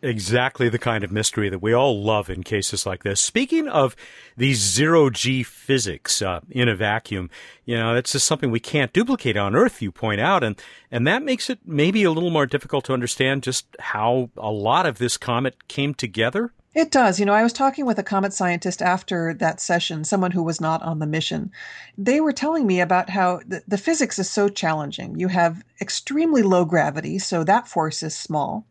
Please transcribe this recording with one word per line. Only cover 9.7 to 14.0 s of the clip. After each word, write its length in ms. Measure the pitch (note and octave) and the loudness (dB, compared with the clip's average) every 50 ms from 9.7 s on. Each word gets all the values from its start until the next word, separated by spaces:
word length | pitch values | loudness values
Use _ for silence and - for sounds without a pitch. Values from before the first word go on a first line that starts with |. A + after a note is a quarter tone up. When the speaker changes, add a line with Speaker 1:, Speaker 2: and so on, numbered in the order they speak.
| - - | 0 -4
Speaker 1:
you 120 | - G2 | -8 -8
point 280 | F2+ - - A2+ G#2 G2+ | -6 -4 -2 -2 0 0
out, 240 | A2+ D#3+ G3 F#3 C3+ | 2 2 2 2 2
and, 160 | A2 G#2 - - - - - _ _ | 0 -2 -4 -12 -20 -20 -20 _ _
and 160 | - A#2+ A#2+ | -4 0 2
that 160 | C#3+ F#3+ B3 | 2 2 0
makes 300 | D4 D4 C4 A#3+ - - | 0 -2 -4 -4 -2 -6
it 80 | C4 G#3 _ - | -8 -8 _ -6
maybe 360 | E3 C#3+ D3 E3+ F#3+ A3 G#3 | 0 2 2 2 4 4 4
a 80 | F3+ | 4
little 200 | D#3+ D#3+ F3 F3 | 2 2 0 0
more 160 | E3 D#3 C#3+ B2+ | 2 2 0 2
difficult 360 | - C#3+ - - - C#3+ - | 0 -4 -4 -2 -4 -4 -2
to 80 | - C3 | 0 -2
understand 500 | B2+ B2 A#2 - - C3+ C3 C3+ C#3 B2+ | -2 0 -2 0 0 2 2 2 0 -2
just 240 | - B2 - - _ _ - | -4 -4 -4 -6 _ _ -16
how 520 | - - - G#2+ | -10 -8 -4 0